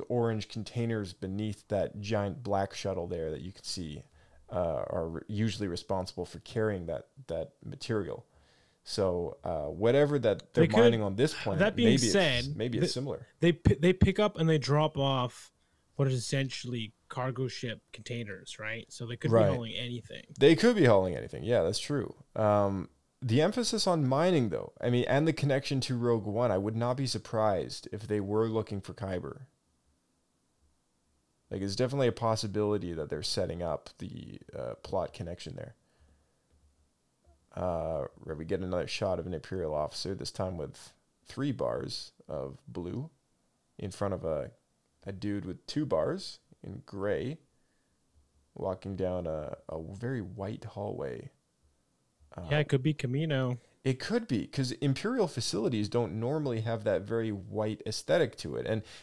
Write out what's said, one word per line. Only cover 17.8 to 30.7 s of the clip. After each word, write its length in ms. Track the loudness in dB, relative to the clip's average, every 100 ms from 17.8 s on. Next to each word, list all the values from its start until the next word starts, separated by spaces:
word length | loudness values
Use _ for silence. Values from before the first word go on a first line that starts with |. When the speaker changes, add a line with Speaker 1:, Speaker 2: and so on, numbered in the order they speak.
| _
Speaker 2:
containers, 680 | -16 -10 -8 -8 -12 -14 -10
right? 260 | -8 -8 -12
So 180 | -12 -8
they 120 | -4
could 120 | 4
Speaker 1:
Right. 180 | 6 6
Speaker 2:
be 40 | 2
hauling 180 | -4 -8
anything. 480 | -6 -8 -10 -16 -10 6
Speaker 1:
They 160 | 8 8
could 220 | 6 6
be 80 | 8
hauling 320 | 8 6 -2
anything. 260 | -6 -6
Yeah, 200 | 2 2
that's 160 | 4 0
true. 360 | -2 -4 -4 -10 -10
Um, 540 | 0 4 6 4 0 -6 _ _ -8
the 200 | 2 4
emphasis 460 | 4 2 0 0 2
on 200 | 2 4
mining, 440 | 4 4 4 2
though, 200 | 0 -6 -4
I 100 | 2
mean, 140 | 2 4
and 180 | 4 4
the 60 |
connection 480 | 2 2 2 0 -2
to 160 | 0 0
Rogue 280 | 4 2 2
One, 240 | 2 2
I 80 | 2
would 200 | 2 0
not 180 | 0 0
be 120 | -2
surprised 840 | -2 -2 2 4 2 -2 -8 -10
if 160 | -10 -2
they 140 | -2
were 260 | 2 2 2
looking 320 | 0 -2 -6
for 140 | -8
Kyber. 540 | -8 -4 -4 -6 -12 -18 _ _ _ _ _ _ _ _ _ _ _ _